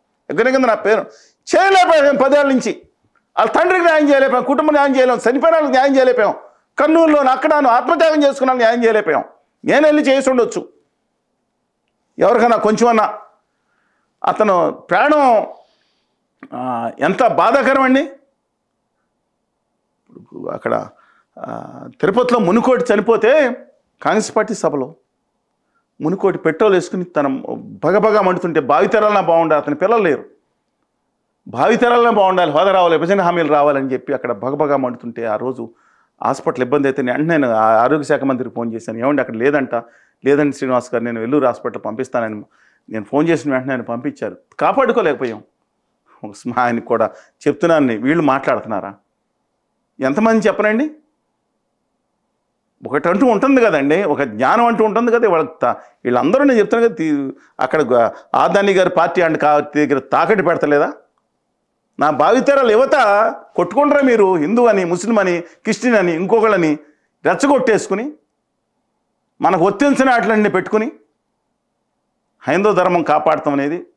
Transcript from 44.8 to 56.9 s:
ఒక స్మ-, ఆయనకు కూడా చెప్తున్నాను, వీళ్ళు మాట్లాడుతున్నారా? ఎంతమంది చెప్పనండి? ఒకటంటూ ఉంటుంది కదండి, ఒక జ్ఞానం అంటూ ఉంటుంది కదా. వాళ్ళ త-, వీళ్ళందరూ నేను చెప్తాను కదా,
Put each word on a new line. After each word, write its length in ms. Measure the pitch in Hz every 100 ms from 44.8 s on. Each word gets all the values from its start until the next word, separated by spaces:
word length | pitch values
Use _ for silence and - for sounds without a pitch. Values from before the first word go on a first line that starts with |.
| 254 247 156 131 123 107 - _ _ _ _ _ _ _
ఒక 100 | 107
స్మ-, 240 | - 120 120
ఆయనకు 260 | 123 117
కూడా 260 | 113 117 107 - _ _ 143
చెప్తున్నాను, 480 | 143 170 156 131 107
వీళ్ళు 260 | 127 170
మాట్లాడుతున్నారా? 720 | 143 135 139 120 113 98 98 - _ _ _ _ _ _ _ _ _ -
ఎంతమంది 460 | 131 175 226 220 196
చెప్పనండి? 440 | 190 214 220 302 - _ _ _ _ _ _ _ _ _ _ _ _ _ _ _ _ _ _ 113
ఒకటంటూ 400 | 143 170 190 254
ఉంటుంది 340 | 208 269 269
కదండి, 420 | 220 151 139 170
ఒక 200 | 190 135
జ్ఞానం 440 | 131 104 131 180 143
అంటూ 180 | 202
ఉంటుంది 280 | 220 202 240
కదా. 160 | 233 220
వాళ్ళ 200 | 160 151 -
త-, 140 | 123 - - _
వీళ్ళందరూ 400 | 123 123 139 262
నేను 140 | 285 233
చెప్తాను 260 | 202 233
కదా, 100 | 233